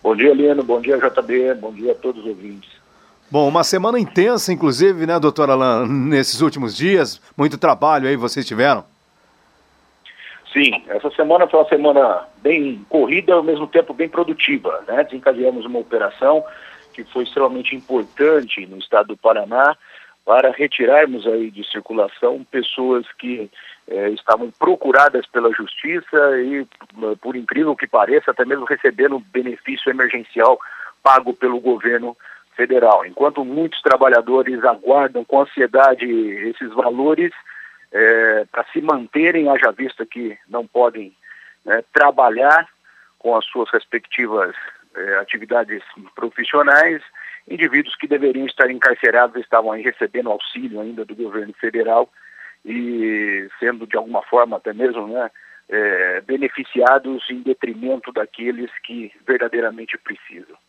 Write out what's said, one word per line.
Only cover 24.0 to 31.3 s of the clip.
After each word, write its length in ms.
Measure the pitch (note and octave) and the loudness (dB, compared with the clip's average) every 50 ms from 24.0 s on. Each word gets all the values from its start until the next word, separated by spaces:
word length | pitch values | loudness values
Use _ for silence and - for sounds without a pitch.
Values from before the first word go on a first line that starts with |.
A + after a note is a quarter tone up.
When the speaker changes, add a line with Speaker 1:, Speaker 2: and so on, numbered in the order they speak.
| G2+ G#2 | -4 -4
Speaker 1:
estavam 400 | G#2+ - - - A2 A2 A#2+ A#2 | -4 -4 0 0 0 0 0 -10
procuradas 800 | - _ - F3 F3+ F3 - C3+ B2+ C3+ C#3+ D3 - B2+ - | -6 _ 0 0 0 0 0 2 4 4 4 4 2 -2 -6
pela 240 | _ _ B2 A#2 A2+ | _ _ 0 0 0
justiça 920 | A2 A2 G#2+ F#2 - - - D3 E3+ F3 D#3+ - - D3+ C#3+ C#3+ C3+ C3 | 0 0 -8 -10 -12 -10 -8 -6 -6 -6 -6 -2 0 2 2 4 2 0
e, 200 | B2 C3 C#3+ C#3 | -2 -4 -4 -6
eh, 540 | C3+ _ _ _ - _ _ A2 A2+ G#2+ G#2+ G#2 | -8 _ _ _ -20 _ _ -8 -6 -6 -6 -6
por 140 | - A#2+ B2+ | -8 -10 -10
incrível 400 | B2+ A#2+ - - C3+ D#3+ D#3 C#3+ | -8 -8 -4 -2 0 0 0 0
que 100 | - - | -4 -6
pareça, 460 | - - A#2 G#2 G2+ C3+ D3+ - - | 0 2 2 4 4 4 2 2 0
até 120 | - - B2+ | -2 -2 -2
mesmo 220 | B2 C#3 C#3+ B2+ | -2 -2 -6 -4
recebendo 540 | - D3 - - C#3 A#2 G#2 C3 C#3+ C#3 C3 A2 _ | -6 -6 0 0 0 2 2 0 0 0 -2 -8 _
benefício 600 | - B2+ B2 B2+ A#2 - _ - C3+ C3 - C#3 | -6 -6 -6 -6 -10 -10 _ -10 -10 -6 -4 -4
emergencial 680 | B2+ C3 B2+ A#2 - A#2+ A2 - - A#2 A2+ B2 C3 B2 - - - - - - - _ _ | -2 0 -2 -2 -2 -8 -10 -8 -2 4 4 4 4 4 0 -18 -18 -18 -18 -20 -20 _ _
pago 280 | C3+ C3+ C3 B2+ B2+ | 6 6 6 4 0